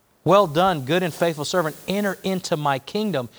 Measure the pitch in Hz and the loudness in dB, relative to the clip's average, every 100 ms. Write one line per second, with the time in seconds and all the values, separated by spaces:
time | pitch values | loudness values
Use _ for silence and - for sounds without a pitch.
0 | _ _ 147 190 190 147 190 165 127 175 | _ _ 4 4 4 2 2 2 0 0
1 | 180 - 170 151 143 185 156 - - 196 | 0 0 -2 0 -2 0 -2 -4 -6 -2
2 | 208 175 190 185 - 160 147 135 - 202 | -2 -4 -4 -4 -2 -2 0 -2 -4 -6
3 | 220 151 120 | -2 -4 -6